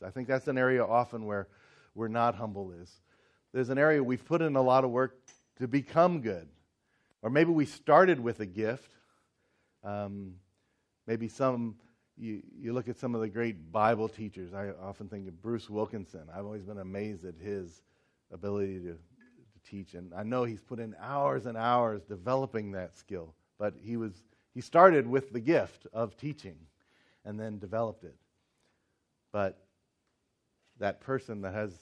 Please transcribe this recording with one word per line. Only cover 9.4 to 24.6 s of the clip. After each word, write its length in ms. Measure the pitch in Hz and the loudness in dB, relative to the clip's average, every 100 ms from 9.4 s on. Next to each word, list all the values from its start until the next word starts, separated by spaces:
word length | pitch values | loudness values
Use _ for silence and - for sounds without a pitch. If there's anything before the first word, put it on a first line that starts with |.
| _ _ _ _ | _ _ _ _
Um, 500 | 101 104 101 101 95 92 _ _ _ _ _ _ - | -10 -8 -8 -10 -14 -18 _ _ _ _ _ _ -4
maybe 220 | 113 113 | -4 -4
some, 480 | - 131 123 117 101 _ _ _ - | -2 0 0 -4 -10 _ _ _ -14
you, 260 | 113 104 - - | -12 -12 -14 -12
you 140 | 113 | -6
look 160 | 123 120 | -6 -6
at 100 | 113 | -6
some 160 | 127 | -4
of 60 | 117 | -4
the 80 | 107 | -4
great 420 | 104 117 95 80 | -4 -4 -4 -4
Bible 380 | 107 110 110 110 | 2 4 4 0
teachers. 460 | - 107 98 87 | -6 -12 -12 -12
I 160 | 98 101 90 | -10 -10 -10
often 260 | 95 98 101 | -12 -12 -12
think 200 | 101 95 | -12 -14
of 140 | 85 | -12
Bruce 260 | 107 117 104 | -6 -6 -4
Wilkinson. 600 | 104 107 110 87 85 78 | -4 -4 -6 -12 -16 -16
I've 120 | 87 101 | -12 -12
always 180 | 107 | -12
been 140 | 95 104 | -12 -12
amazed 460 | 92 98 107 95 | -10 -8 -8 -8
at 100 | 90 78 | -14 -12
his 460 | 101 101 87 - _ _ _ _ _ | -8 -8 -8 -16 _ _ _ _ _
ability 460 | 87 101 101 98 92 | -10 -6 -4 -4 -6
to, 140 | 87 | -10
to 800 | 82 82 _ _ _ _ _ - | -12 -18 _ _ _ _ _ -16
teach. 240 | 101 92 | -14 -14
And 200 | 87 90 | -14 -14
I 80 | 87 | -10
know 220 | 107 127 | -4 -2
he's 180 | 120 104 | -2 -6
put 160 | - 120 | -12 -12
in 160 | 113 101 | -12 -12
hours 460 | 110 143 139 135 123 | -8 0 0 0 -4
and 120 | 113 | -2
hours 440 | 117 123 117 104 | 2 4 4 -2
developing 680 | - 98 98 135 131 113 104 | -8 -10 -2 0 0 -4 -6
that 240 | 95 87 - | -6 -10 -12
skill. 380 | - 95 80 - _ - | -12 -12 -12 -18 _ -6
But 160 | 104 - | -6 -4
he 140 | 107 117 | -8 -6
was, 160 | 110 90 _ _ _ | -6 -10 _ _ _
he 60 | 123 | -14